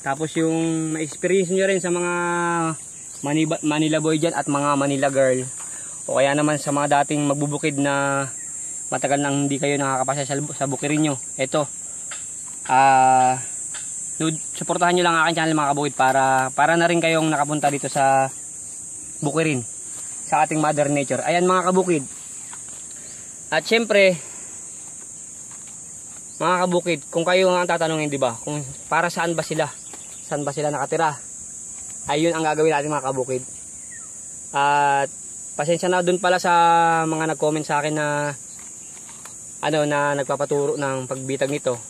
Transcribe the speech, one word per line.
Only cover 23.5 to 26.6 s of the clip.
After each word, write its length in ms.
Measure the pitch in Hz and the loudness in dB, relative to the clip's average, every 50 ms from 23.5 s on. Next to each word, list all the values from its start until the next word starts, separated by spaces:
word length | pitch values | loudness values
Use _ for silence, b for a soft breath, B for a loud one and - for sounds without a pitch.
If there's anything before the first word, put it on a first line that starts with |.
| - 160 160 | -2 -2 0
syempre, 560 | - 220 233 233 214 214 202 196 190 180 156 B B B B B B B B B - - - - - - - - - - - - - - - - - - - - - - - - - - - - - - - - - - - | 2 2 2 2 4 6 6 8 6 6 2 B B B B B B B B B -16 -16 -16 -16 -16 -14 -16 -16 -16 -16 -16 -18 -18 -18 -18 -16 -16 -16 -16 -16 -16 -16 -16 -16 -16 -16 -16 -16 -16 -16 -16 -16 -16 -8 -2
mga 180 | 156 165 185 180 | 0 0 2 2